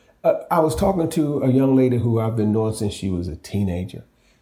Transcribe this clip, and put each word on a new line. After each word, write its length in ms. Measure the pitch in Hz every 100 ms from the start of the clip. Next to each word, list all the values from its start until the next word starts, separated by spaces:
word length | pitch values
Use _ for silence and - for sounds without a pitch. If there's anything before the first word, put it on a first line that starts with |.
| _ _
uh, 120 | 170 - -
I 100 | 170
was 160 | 160 -
talking 320 | 196 190 160
to 340 | 165 147 143
a 60 | 131
young 240 | 131 135
lady 220 | 131 131 123
who 240 | 117 113
I've 160 | 110 113
been 160 | 107
knowing 220 | 107 110
since 180 | 110 104
she 160 | - 98
was 180 | 90 90
a 100 | 76
teenager. 680 | - 101 98 87 95 - - _ _ _